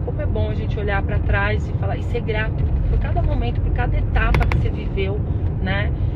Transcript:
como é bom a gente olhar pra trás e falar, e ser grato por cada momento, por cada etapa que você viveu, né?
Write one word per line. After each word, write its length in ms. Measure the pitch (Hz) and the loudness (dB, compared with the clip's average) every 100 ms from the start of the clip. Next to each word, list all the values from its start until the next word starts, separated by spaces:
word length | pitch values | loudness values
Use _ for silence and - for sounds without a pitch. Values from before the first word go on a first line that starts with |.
como 180 | - - | -4 -2
é 40 | 196 | -2
bom 240 | 214 208 | 0 0
a 40 | |
gente 240 | - - 214 | -2 -2 -2
olhar 240 | 202 196 | 0 0
pra 180 | 190 202 | 0 0
trás 460 | - 202 202 208 - | 0 0 2 0 -2
e 40 | |
falar, 220 | - 196 - | -2 -2 -2
e 80 | |
ser 160 | - 240 | -2 -2
grato 440 | - 214 220 - - - - | -2 -2 -2 0 0 2 2
por 100 | - | 2
cada 220 | - - | 2 0
momento, 400 | - - 233 - | 2 2 0 0
por 100 | - | 0
cada 260 | - - - | 2 2 0
etapa 480 | - - 220 - - | 2 2 4 4 4
que 120 | - | 2
você 120 | - | 0
viveu, 480 | 240 - 196 196 208 - - - - | -2 -4 -2 -2 -2 -2 -2 -2 -2
né? 280 | 190 196 202 - - | -2 0 0 0 -2